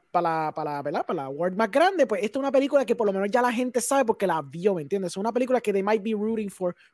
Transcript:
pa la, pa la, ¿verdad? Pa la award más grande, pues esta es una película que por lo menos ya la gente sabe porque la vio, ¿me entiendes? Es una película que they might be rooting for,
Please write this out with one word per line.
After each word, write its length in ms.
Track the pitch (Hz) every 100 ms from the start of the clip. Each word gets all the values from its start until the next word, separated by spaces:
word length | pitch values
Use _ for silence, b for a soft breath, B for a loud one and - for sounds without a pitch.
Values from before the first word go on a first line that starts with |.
| _
pa 100 | 175
la, 320 | 170 160 156
pa 120 | 156
la, 180 | 151 143
¿verdad? 240 | 143 180 -
Pa 80 |
la 120 | 185 135
award 280 | 143 180
más 160 | 185 220
grande, 340 | 269 359 381
pues 160 | 247 202
esta 120 | 214 269
es 40 |
una 100 | 277
película 340 | 269 269 285
que 120 | 226 233
por 100 | 208
lo 60 |
menos 160 | 190 202
ya 100 | 240
la 120 | 247
gente 280 | 233 254 240
sabe 240 | - 277
porque 220 | 240 - 190
la 160 | 160
vio, 320 | 143 160 202
¿me 80 | 180
entiendes? 300 | 139 196 180
Es 40 | 190
una 140 | 220
película 280 | 233 254 247
que 120 | 214
they 120 | 196
might 180 | 202 220
be 120 | 208
rooting 360 | 214 214 220 202
for, 240 | - 180 - b